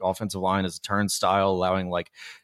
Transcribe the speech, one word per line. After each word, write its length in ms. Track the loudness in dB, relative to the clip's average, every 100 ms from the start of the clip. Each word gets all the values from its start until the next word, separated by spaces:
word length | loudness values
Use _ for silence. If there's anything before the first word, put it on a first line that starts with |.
offensive 400 | -2 -2 -4 -2
line 240 | 0 2 0
is 120 | -4
a 40 |
turnstile, 680 | -4 0 0 0 2 4 4
allowing, 400 | 2 2 0 0
like, 220 | -4 -4 -12 -20 -20